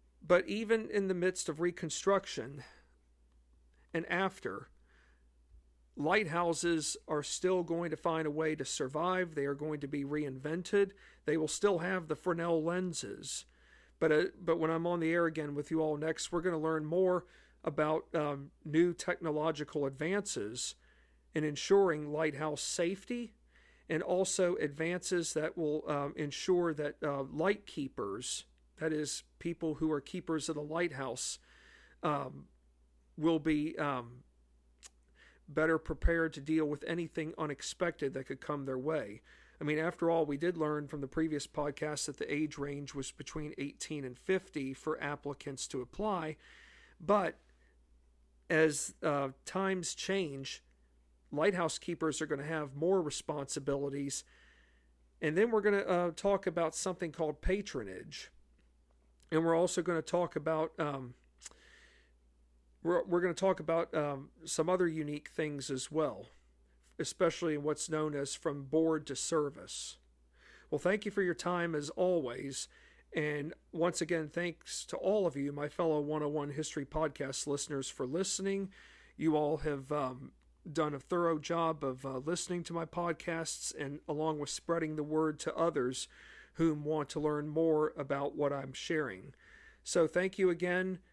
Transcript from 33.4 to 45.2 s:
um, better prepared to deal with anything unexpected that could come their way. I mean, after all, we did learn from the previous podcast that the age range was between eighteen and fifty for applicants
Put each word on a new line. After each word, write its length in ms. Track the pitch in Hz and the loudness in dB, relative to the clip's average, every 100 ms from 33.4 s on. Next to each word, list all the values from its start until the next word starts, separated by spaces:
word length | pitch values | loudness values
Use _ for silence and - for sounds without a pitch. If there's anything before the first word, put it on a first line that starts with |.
| 151 151 156 - | 2 0 0 -2
um, 440 | 147 131 120 123 - _ _ _ _ _ - - _ _ - - - | -2 -2 -6 -14 -20 _ _ _ _ _ -20 -20 _ _ -20 -20 -6
better 300 | 147 160 160 | 0 2 2
prepared 540 | - 147 - 165 160 | 0 2 4 4 2
to 80 | 147 | -2
deal 240 | 139 160 | 0 0
with 180 | 147 156 - | 2 -2 -4
anything 480 | 170 165 - 156 - | -4 -2 -4 -6 -4
unexpected 800 | 151 143 - - 175 - 139 | -6 -4 -8 -2 -2 0 -4
that 100 | 135 | -4
could 160 | 131 135 | -6 -8
come 240 | - 147 | -4 -4
their 140 | 135 131 | -4 -4
way. 420 | 143 156 104 107 - - - - | -2 -2 -2 -10 -18 -20 -20 -6
I 40 | |
mean, 140 | 147 151 | -2 0
after 320 | 165 - 165 | 0 2 4
all, 140 | 165 | 4
we 120 | 151 143 | 2 2
did 200 | 170 165 | 0 0
learn 320 | 151 151 143 | 0 0 -4
from 120 | 151 | -6
the 80 | 139 | -4
previous 380 | 160 160 147 - | 0 0 0 -4
podcast 600 | - 147 - 151 151 - | -4 -4 -2 -4 -2 -6
that 100 | - | -4
the 160 | - | -4
age 260 | 151 151 147 | -2 -2 -2
range 360 | 139 143 143 | -6 -6 -8
was 180 | 139 131 | -8 -8
between 420 | - - 156 147 - | -10 -10 -8 -8 -6
eighteen 460 | 143 - - 151 | -8 -8 -8 -6
and 140 | 131 123 | -6 -6
fifty 540 | - 190 190 151 131 | 0 0 0 -6 -6
for 280 | 131 156 151 | -4 -4 -2
applicants 640 | 143 143 | -2 -4